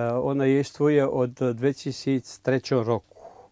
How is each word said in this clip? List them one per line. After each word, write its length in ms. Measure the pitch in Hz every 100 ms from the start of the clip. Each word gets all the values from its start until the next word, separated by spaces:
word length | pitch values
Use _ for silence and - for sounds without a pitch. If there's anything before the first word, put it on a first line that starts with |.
| 117 120
ona 220 | 139 139
jestvuje 640 | 135 135 139 - 147 147 135
od 240 | 135 127
dve 420 | 123 131 117 135
tisíc 680 | 135 - 127 - 135 - -
trećem 440 | - 131 - 131
roku, 340 | 110 113 - - - - -